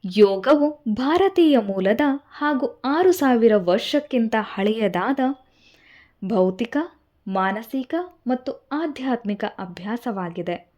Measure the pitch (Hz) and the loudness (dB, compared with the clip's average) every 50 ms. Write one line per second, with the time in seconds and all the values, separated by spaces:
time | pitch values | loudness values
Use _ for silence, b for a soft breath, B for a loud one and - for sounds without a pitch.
0 | - 190 180 208 214 196 196 190 190 254 302 294 285 302 302 - _ 226 214 214 | -10 -4 4 6 6 6 6 0 2 4 4 4 4 0 -2 -4 _ -4 -4 -2
1 | 254 277 320 359 381 392 381 - 339 311 285 247 214 202 196 190 185 190 214 233 | 0 0 2 2 2 2 4 4 4 4 4 4 2 0 -4 -2 0 0 2 2
2 | 302 285 269 277 _ _ - - 294 294 302 254 - - - _ - 262 285 320 | 2 0 0 -2 _ _ -10 -4 -2 -2 -2 0 -2 -4 -6 _ -6 -4 0 2
3 | 370 381 349 - 294 269 247 233 226 226 214 208 180 175 175 233 226 - - 294 | 4 2 4 4 2 2 4 6 6 6 4 4 2 2 0 0 0 0 -2 -2
4 | 294 - - 247 226 220 226 220 208 - - - 196 208 220 220 214 196 175 175 | -2 0 -2 0 0 0 0 -2 -4 -4 -4 -2 0 0 0 0 0 0 0 0
5 | 185 233 277 269 262 262 277 - _ b b b b b b b b b b b | -2 0 0 0 0 -2 -2 -4 _ b b b b b b b b b b b
6 | b b b b - 185 220 190 185 185 190 190 240 220 - 285 320 349 _ _ | b b b b -6 -2 2 2 2 2 0 -2 -6 -4 -2 -4 -4 -4 _ _
7 | _ _ _ _ _ 202 190 190 190 190 202 214 226 - - 269 254 _ - 330 | _ _ _ _ _ -6 -2 -2 0 0 -2 -4 -8 -6 -6 -6 -6 _ -4 -6
8 | 359 359 - _ _ 240 254 247 254 269 269 - _ _ 277 294 330 320 277 - | -6 -6 -12 _ _ -4 -4 -4 -4 -10 -12 -12 _ _ -6 -6 -4 -6 -6 -6
9 | 254 269 247 233 - 202 208 208 - 202 - - 190 180 175 - 180 208 226 240 | -4 -4 -4 -4 -4 -6 -6 -4 -6 -8 -6 -8 -12 -12 -12 -14 -10 -10 -10 -8
10 | - 254 208 196 180 175 170 175 170 185 175 175 - _ _ | -6 -8 -6 -6 -8 -8 -8 -8 -6 -6 -8 -8 -10 _ _